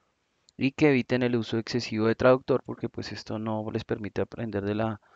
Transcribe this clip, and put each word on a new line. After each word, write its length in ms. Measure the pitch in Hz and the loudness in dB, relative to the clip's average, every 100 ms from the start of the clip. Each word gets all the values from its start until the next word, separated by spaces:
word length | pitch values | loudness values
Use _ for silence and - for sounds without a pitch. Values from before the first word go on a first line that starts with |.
| _ _ _ _ _ - | _ _ _ _ _ -4
y 140 | 131 | -2
que 180 | - 156 | 4 4
eviten 320 | 131 117 123 | 4 2 0
el 140 | 123 123 | 0 0
uso 240 | 107 113 | 0 -4
excesivo 480 | - 123 - 110 110 | -2 -4 -2 0 2
de 80 | 113 | 4
traductor, 480 | 127 131 - 127 - | 6 6 4 -2 -2
porque 240 | 120 117 | -8 -8
pues 220 | - 107 | -8 -10
esto 260 | 104 - 110 | -10 -8 -6
no 260 | 110 110 107 | -4 -4 -4
les 120 | 113 | -6
permite 380 | - 113 101 - | -4 -6 -4 -4
aprender 440 | 98 - 117 101 98 | -4 -4 -6 -4 -2
de 80 | |
la 280 | 104 113 110 _ | -2 -2 -4 _